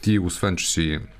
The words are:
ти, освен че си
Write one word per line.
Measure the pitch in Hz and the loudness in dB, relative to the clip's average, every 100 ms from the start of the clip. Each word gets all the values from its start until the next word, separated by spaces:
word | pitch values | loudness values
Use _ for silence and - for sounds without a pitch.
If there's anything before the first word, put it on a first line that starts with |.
ти, | - 104 | 2 2
освен | 87 - 101 87 | 2 -2 -2 0
че | - | -2
си | - 82 76 - - | 0 0 -2 -8 -16